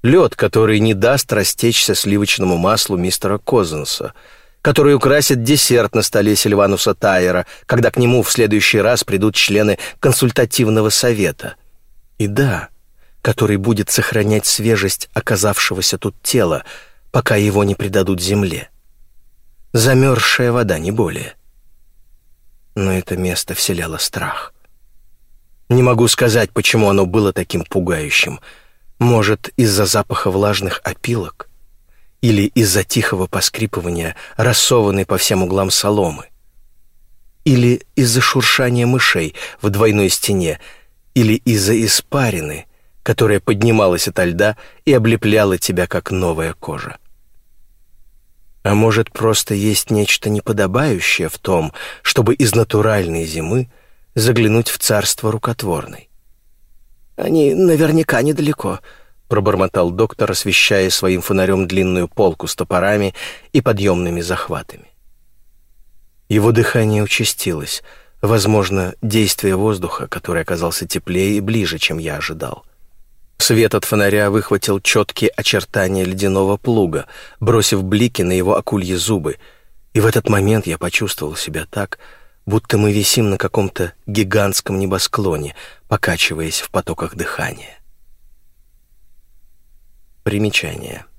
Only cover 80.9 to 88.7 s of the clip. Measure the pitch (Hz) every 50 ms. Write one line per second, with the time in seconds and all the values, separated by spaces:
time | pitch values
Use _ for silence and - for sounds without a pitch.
80.9 | - - 110 98 - - - 76 80 - - - 76 80 80 - - 104 101 -
81.9 | - _ - - - - - - _ _ _ - 101 107 - - - 104 104 104
82.9 | 101 107 101 - - 127 113 104 98 92 - 95 - 113 101 95 - - 90 85
83.9 | - _ _ - 104 107 107 95 98 107 101 101 95 - - - 98 95 98 95
84.9 | 98 92 - - - - 101 95 82 76 73 71 - - - - - - _ -
85.9 | - - - - 87 82 - - 82 78 80 80 - - - - - 92 - -
86.9 | 82 - 82 87 - - 85 82 - - 80 90 82 - - - - - - -
87.9 | - _ - - - - - - - - _ - _ _ _ _